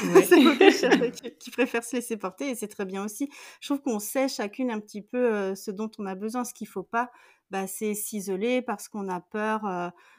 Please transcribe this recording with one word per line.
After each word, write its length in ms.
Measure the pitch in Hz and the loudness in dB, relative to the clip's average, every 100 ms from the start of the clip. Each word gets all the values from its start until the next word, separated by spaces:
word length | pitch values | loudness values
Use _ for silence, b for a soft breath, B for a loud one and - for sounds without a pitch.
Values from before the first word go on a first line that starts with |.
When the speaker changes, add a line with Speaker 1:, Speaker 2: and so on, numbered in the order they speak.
Speaker 1:
Ouais. 280 | - 349 - | 6 6 8
Speaker 2:
c'est 80 | 349 | 8
le 60 | |
mot 140 | 285 277 | 8 8
que 120 | 392 | 8
je 60 | - | 8
cherchais, 360 | 247 - 247 | 4 4 2
Speaker 1:
<laughs> 0 | |
Speaker 2:
qui, 240 | - 240 - | -4 -14 -16
qui 120 | 240 | -10
préfèrent 340 | - 277 233 | -2 0 0
se 120 | - 247 | -4 -6
laisser 200 | 233 220 | -4 -6
porter 340 | 277 277 277 | -8 -6 -6
et 40 | 233 | -6
c'est 100 | 202 | -8
très 160 | - | -8
bien 200 | 196 196 | -8 -6
aussi. 240 | 208 - 277 B B B | -8 -6 -10 B B B
Je 80 | - | -6
trouve 120 | 277 | -4
qu'on 160 | 277 214 | -2 -4
sait 280 | 208 269 262 | -2 -2 -2
chacune 420 | - 202 - 254 | -2 -8 -4 -4
un 100 | 220 | -4
petit 220 | 208 208 | -8 -16
peu, 300 | 196 247 247 208 190 | -8 -2 0 0 -2
heu, 20 | |
ce 160 | 196 - | -6 -8
dont 200 | 190 220 - | -8 -8 -8
on 80 | 202 | -10
a 80 | 190 | -8
besoin, 280 | 220 247 | -6 -6
ce 80 | 240 | -8
qu'il 120 | - 214 | -10 -12
faut 160 | 196 | -12
pas, 280 | - 233 247 b b b - | -6 -4 -4 b b b -10
bah, 160 | 190 190 | -8 -8
c'est 260 | - 214 | -6 -4
s'isoler 640 | 208 - 214 190 190 233 254 | -4 -6 -8 -6 -2 0 -2
parce 260 | 240 208 - | -2 -8 -8
qu'on 200 | 208 196 | -10 -6
a 120 | 180 | -8
peur, 440 | - 214 214 220 208 | -8 -6 -4 -4 -4
heu, 240 | 180 175 - b | -6 -6 -10 b